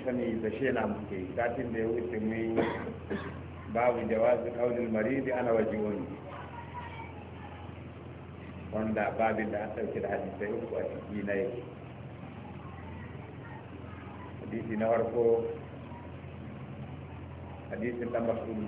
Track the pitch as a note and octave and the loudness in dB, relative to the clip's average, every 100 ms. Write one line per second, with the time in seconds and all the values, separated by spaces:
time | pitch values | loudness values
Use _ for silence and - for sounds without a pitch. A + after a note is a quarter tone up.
0 | C3 B2 A#2 A2+ A2 G#2+ C3 A#2+ G#2+ G#2 | 0 2 2 2 0 2 2 4 2 0
1 | - G2 F#2 - A#2 A#2 A#2+ A2+ A2 A#2+ | -4 -4 -4 0 0 0 -2 0 2 2
2 | A#2 A2 A2 A2+ A2+ A2+ - - - - | 0 0 0 2 2 4 2 0 -4 -6
3 | - G3 - - - - - G#2+ B2 A#2 | -4 -2 -2 -6 -8 -8 0 6 6 6
4 | A2 A2 A#2 A#2+ A#2 A#2 A#2+ A#2+ A2 A2 | 4 6 8 6 4 2 2 4 2 4
5 | A2+ C3+ B2+ B2 A#2+ A2+ G2 G#2+ G#2 G2 | 4 4 2 2 6 6 6 4 2 0
6 | E2+ - - - - - - - - - | -2 -6 -8 -8 -8 -8 -8 -8 -8 -8
7 | - - - - - - - - - - | -8 -10 -10 -10 -10 -10 -10 -10 -10 -12
8 | - - - - - - - G#2+ A2 G#2+ | -12 -12 -12 -12 -10 -10 -4 0 2 2
9 | G2+ G2+ A2 A2 G#2 G2+ G#2+ A#2 G#2 A2 | 2 4 4 4 2 0 -2 -2 -2 0
10 | G2 G2+ F#2+ - G#2 A2+ - - - - | 0 0 -2 -4 -2 -2 -2 -2 -2 -4
11 | - G#2 G2+ G2 F#2+ - - - - - | -4 -4 0 2 0 -2 -8 -10 -12 -10
12 | - - - - - - - - - - | -10 -10 -10 -10 -10 -10 -10 -10 -10 -8
13 | - - - - - - - - - - | -8 -10 -10 -10 -10 -10 -10 -10 -10 -10
14 | - - - - - A2+ A2 G#2+ A2+ A#2 | -10 -10 -10 -8 -4 -4 -2 2 6 6
15 | A2 A#2+ A#2 A2+ - - - - - - | 6 6 8 8 4 -2 -8 -10 -10 -10
16 | - - - - - - - - - - | -10 -10 -10 -10 -10 -10 -10 -10 -8 -8
17 | - - - - - - - G#2+ A#2+ A#2+ | -10 -10 -10 -10 -10 -10 -8 -2 -2 -2
18 | A#2 A#2+ A#2 A2+ A2+ G#2+ | 0 2 2 0 0 -2